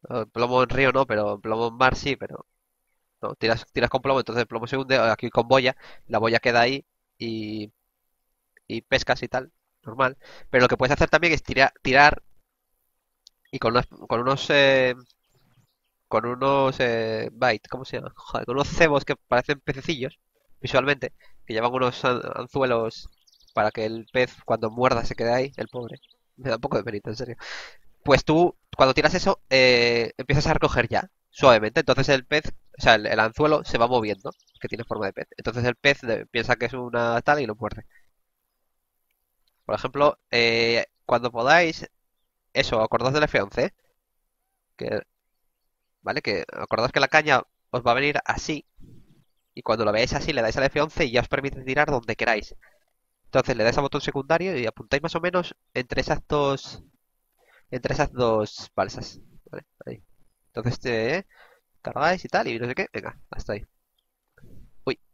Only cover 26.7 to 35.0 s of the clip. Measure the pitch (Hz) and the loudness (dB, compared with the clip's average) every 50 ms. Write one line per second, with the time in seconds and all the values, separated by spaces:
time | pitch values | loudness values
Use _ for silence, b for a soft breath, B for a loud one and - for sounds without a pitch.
26.7 | - 117 101 117 107 104 _ 123 110 110 131 120 113 B B B B B B B | -4 -4 -4 -4 -8 -8 _ -10 -10 -10 -10 -10 -10 B B B B B B B
27.7 | B B B B - _ _ - 139 127 - - 156 160 175 170 - _ _ _ | B B B B -20 _ _ 4 4 4 4 4 4 4 4 2 0 _ _ _
28.7 | - - 139 131 131 - 143 151 156 185 - 190 190 - - _ 131 135 127 127 | 2 4 4 4 4 4 2 2 2 2 0 0 -2 -2 -2 _ 4 6 6 6
29.7 | 123 120 120 120 120 117 113 - - - 127 - 143 143 147 160 156 - - 143 | 6 6 4 2 2 0 0 -2 -6 -10 -4 0 0 0 2 2 0 2 0 0
30.7 | - 127 117 113 - 101 - - _ _ _ _ _ - - 135 120 107 107 107 | 0 0 -2 0 -2 -4 -4 -4 _ _ _ _ _ 4 6 8 8 8 4 0
31.7 | - 165 156 - 127 139 131 - 143 131 123 - 151 151 156 - - - _ - | -2 -2 2 2 2 2 4 2 2 0 2 0 -2 -2 -2 -2 -10 -10 _ -20
32.7 | _ - - - 117 107 107 - - 110 107 110 113 - 147 151 156 147 - - | _ 0 4 6 6 6 4 0 2 2 2 0 2 0 2 2 2 2 0 -2
33.7 | - 123 117 120 127 123 110 107 101 95 _ - - _ _ _ _ _ - 110 | 0 2 2 4 2 0 0 0 -4 -6 _ -14 -14 _ _ _ _ _ -12 -10
34.7 | - 107 117 - - 107 | -10 -10 -10 -8 -8 -6